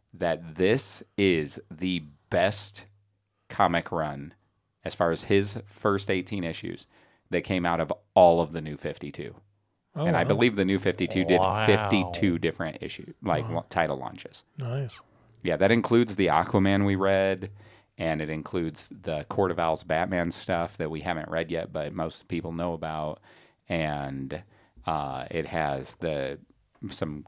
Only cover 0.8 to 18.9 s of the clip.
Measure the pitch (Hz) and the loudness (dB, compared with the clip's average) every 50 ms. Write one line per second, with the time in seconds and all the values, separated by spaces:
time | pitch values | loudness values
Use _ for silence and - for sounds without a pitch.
0.8 | - - - - - - _ - 101 95 87 80 76 71 - - - - 85 78 | 0 -4 -10 -12 -14 -8 _ 2 4 4 4 4 2 -2 -6 -12 -14 -16 -10 -6
1.8 | 90 92 92 85 76 73 71 _ _ _ - 90 90 98 104 - - - - - | -4 -2 -2 -4 -6 -8 -16 _ _ _ 2 2 4 2 2 -2 -6 -8 -10 -14
2.8 | - - _ _ _ _ _ _ _ _ _ _ _ - - - 104 87 85 85 | -18 -20 _ _ _ _ _ _ _ _ _ _ _ -6 0 2 4 4 4 2
3.8 | 80 - 92 82 78 73 71 69 71 78 - _ _ _ _ _ _ _ _ _ | 0 -2 -4 -4 -4 -4 -6 -8 -12 -14 -16 _ _ _ _ _ _ _ _ _
4.8 | - 85 - - 90 85 82 80 - - 104 98 101 104 104 113 - - - - | -10 -8 -2 0 2 2 2 0 0 2 4 4 4 2 -4 -10 -12 -14 -10 -4
5.8 | - 107 101 98 - - 101 92 90 - 107 98 87 82 80 - - 87 85 - | 0 0 0 0 0 0 -2 -2 -2 -4 -6 -4 -4 -4 -6 -6 -8 -10 -10 -10
6.8 | - - _ _ _ _ _ _ _ - 90 87 85 - 98 90 87 85 85 82 | -14 -18 _ _ _ _ _ _ _ -4 -2 -2 -2 0 0 0 2 2 2 0
7.8 | 82 76 - - _ _ - 101 90 87 85 85 85 73 78 82 78 76 76 73 | 0 -2 -4 -6 _ _ 6 8 10 10 10 8 4 0 -2 -6 -8 -8 -8 -8
8.8 | - 78 73 - 73 73 - 80 - - - - - _ _ _ _ _ _ _ | -8 -8 -8 -8 -10 -12 -10 -10 -10 -12 -12 -16 -20 _ _ _ _ _ _ _
9.8 | _ _ - 156 151 175 165 165 - - - - 123 123 107 98 95 92 98 95 | _ _ -8 -4 0 0 2 2 2 2 2 4 4 2 4 2 2 2 2 2
10.8 | - 98 87 - 92 80 - 92 92 82 92 87 92 95 92 107 107 110 101 107 | 2 0 0 0 -2 0 0 0 2 4 4 4 4 2 2 2 4 4 4 4
11.8 | 107 98 110 101 92 87 87 - 107 98 87 82 80 82 78 - 87 80 - - | 4 2 2 2 0 0 -2 0 2 2 2 2 0 -2 -2 -2 -6 -8 -8 -8
12.8 | - 80 - - - - - _ - 98 80 76 76 113 82 85 85 - - 90 | -10 -10 -10 -12 -14 -16 -16 _ -2 0 0 0 0 -2 -4 -6 -6 -2 0 2
13.8 | 82 76 71 65 65 - - - - - - - - _ _ - 127 120 120 139 | 2 2 0 -4 -6 -10 -12 -12 -16 -16 -16 -18 -20 _ _ -10 -8 -6 -4 -4
14.8 | 139 117 - - - _ _ _ _ _ _ _ - 87 80 76 92 98 117 117 | -6 -6 -10 -14 -18 _ _ _ _ _ _ _ -2 -2 2 4 6 6 6 4
15.8 | 104 - 120 117 120 113 101 95 98 85 76 78 87 - - 104 95 98 98 98 | 4 4 4 4 4 4 2 2 4 4 6 4 4 4 4 4 6 6 4 4
16.8 | 101 101 98 92 95 98 98 95 98 98 95 92 95 101 101 101 - - - - | 4 2 2 2 2 4 4 4 4 2 0 -2 -4 -10 -12 -16 -20 -20 -20 -20
17.8 | _ _ _ - 90 82 78 76 78 76 78 78 71 - - 90 85 80 76 - | _ _ _ -4 -2 -2 -2 -2 -4 -4 -6 -8 -6 -4 -4 -2 -2 -2 -4 -8
18.8 | - - | -12 -12